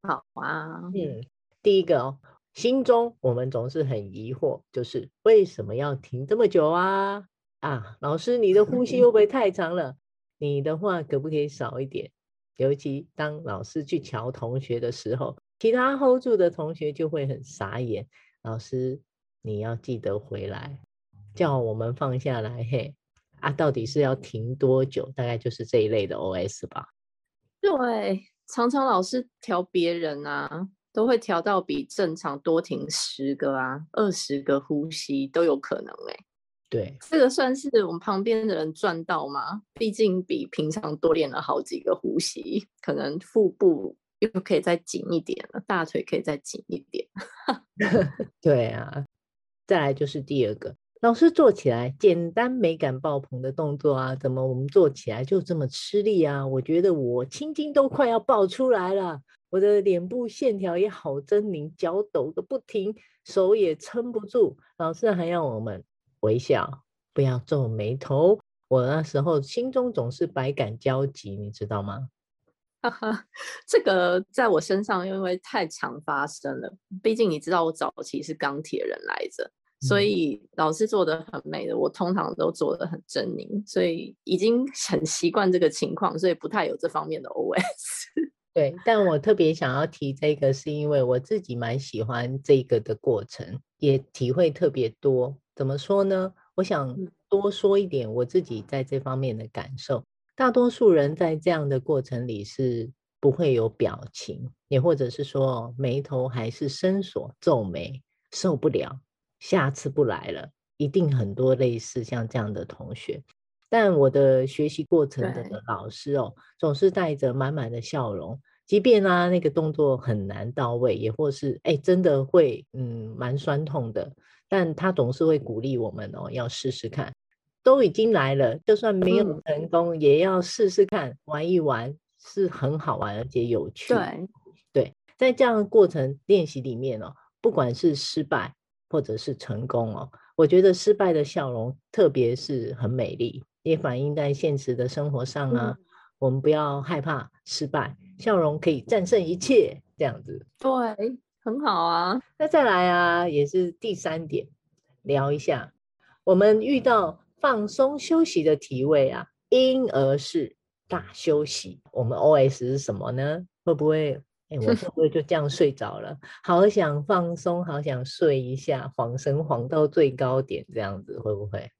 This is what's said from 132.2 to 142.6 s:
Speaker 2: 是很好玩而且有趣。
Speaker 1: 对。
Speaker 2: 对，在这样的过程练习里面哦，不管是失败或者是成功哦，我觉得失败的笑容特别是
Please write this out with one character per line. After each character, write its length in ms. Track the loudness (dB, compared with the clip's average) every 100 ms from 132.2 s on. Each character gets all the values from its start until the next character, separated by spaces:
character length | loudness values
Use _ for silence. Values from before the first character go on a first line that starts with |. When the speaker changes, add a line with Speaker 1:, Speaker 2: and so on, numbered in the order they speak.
Speaker 2:
是 260 | -10 -2 -2
很 320 | 0 -2 -2
好 200 | -4 -4
玩 180 | -4 -6
而 100 | -4
且 200 | -2 0
有 240 | -2 -2
趣。 240 | -10 0
Speaker 1:
对。 340 | 0 0 -8 -14 _ -20 _ _
Speaker 2:
对， 240 | -2 -2 _ _ _
在 160 | 2
这 100 | 4
样 140 | 4 4
的 80 |
过 240 | 4 6 6
程 300 | 4 -4 -4 2
练 200 | 4 4
习 140 | -6
里 160 | -6 -4
面 240 | -4 -6
哦， 140 | -10 -16 _ _
不 100 | 0
管 240 | 2 0
是 200 | 2 2
失 280 | 2 -4 -6
败 320 | -2 -4 -4 -12 _ _ _
或 100 | -4
者 160 | -2 -6
是 180 | -6
成 320 | -10 -8 -8 -4
功 300 | -2 -2 -6
哦， 140 | -12 -18 _ 2
我 100 | 6
觉 140 | 8
得 140 | 6
失 180 | 4 2
败 220 | 4 4
的 100 | 2
笑 260 | 0 -4 -4
容 240 | -4 -6 -8 _
特 200 | 2 4
别 260 | 4 0 0
是 380 | -4 -6